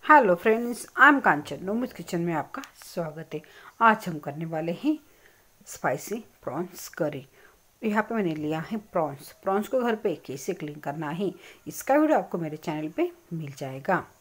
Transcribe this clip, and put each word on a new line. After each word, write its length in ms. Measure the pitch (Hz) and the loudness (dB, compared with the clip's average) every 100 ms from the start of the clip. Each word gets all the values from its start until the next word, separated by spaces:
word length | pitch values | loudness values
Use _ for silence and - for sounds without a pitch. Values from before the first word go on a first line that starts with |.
Hello 300 | - 302 220 | 10 8 8
friends, 500 | 175 220 220 240 240 - - | 4 4 2 0 -6 -8 6
I 100 | 262 | 8
am 120 | 285 | 8
कांचन, 340 | 208 147 147 139 | 4 2 0 -8
Noom's 300 | 185 220 247 | -4 -4 -4
Kitchen 280 | - - 170 | -8 -6 -2
में 120 | 170 | 0
आपका 280 | 160 139 - - - | -2 -4 -10 -14 -20
स्वागत 580 | - - 165 151 160 | -12 -8 -8 -8 -10
है। 60 | 151 - - - _ | -12 -12 -20 -20 _
आज 280 | 226 214 185 | 6 6 0
हम 100 | 156 | -6
करने 260 | 147 143 | -6 -8
वाले 280 | 165 160 165 | -6 -4 -4
हैं 220 | 170 277 302 _ _ - _ _ _ - | -2 -2 -2 _ _ -20 _ _ _ -18
spicy 500 | - - 143 - 214 - _ | -6 -4 -4 -6 -10 -10 _
prawns 460 | - 139 180 - - | -8 -6 -8 -10 -16
curry। 360 | - 156 143 139 _ - _ _ _ | -4 -4 -4 -12 _ -20 _ _ _
यहाँ 200 | 226 208 | -2 -2
पे 120 | 214 | -2
मैंने 200 | 226 185 | -2 -2
लिया 260 | 156 151 156 | -2 -2 -4
है 160 | 160 214 - | -4 -8 -4
prawns। 380 | 185 151 139 - - | -2 -2 -4 -16 -8
Prawns 260 | - 190 208 | -2 -2 0
को 120 | 262 | -2
घर 160 | 240 220 | 0 0
पे 180 | 214 151 - | -2 -4 -8
कैसे 280 | 135 - | -10 -6
clean 260 | 185 151 147 | -6 -8 -8
करना 300 | 147 151 156 | -8 -6 -6
है, 220 | 165 196 - - - - | -2 -4 -4 -18 -16 -14
इसका 300 | - - 277 | -12 2 4
video 220 | 311 269 | 6 2
आपको 200 | 180 180 | 0 -6
मेरे 180 | 160 151 | -6 -6
channel 320 | - 156 156 | -6 -6 -6
पे 220 | - 349 - _ | -2 -4 -4 _
मिल 200 | 165 147 | -8 -8
जाएगा। 500 | 135 135 135 139 175 - _ | -8 -10 -8 -2 -2 -2 _